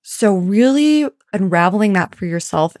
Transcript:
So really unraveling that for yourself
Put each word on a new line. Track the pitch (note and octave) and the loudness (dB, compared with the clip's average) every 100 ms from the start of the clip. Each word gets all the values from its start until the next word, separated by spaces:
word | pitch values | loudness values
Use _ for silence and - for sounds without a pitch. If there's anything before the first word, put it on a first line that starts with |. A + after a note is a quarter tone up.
So | - - G#3+ F#3+ | -18 -2 0 0
really | F3+ G3+ B3+ C#4 D4+ D4+ C#4+ - _ | 0 2 4 4 2 2 0 -6 _
unraveling | G#3 F#3+ E3+ F3 G3+ G#3+ | -4 -2 0 0 2 0
that | F#3+ - | 0 -2
for | - F3 | -6 -8
yourself | E3+ - D#3+ E3 - | -6 -4 -2 -2 -4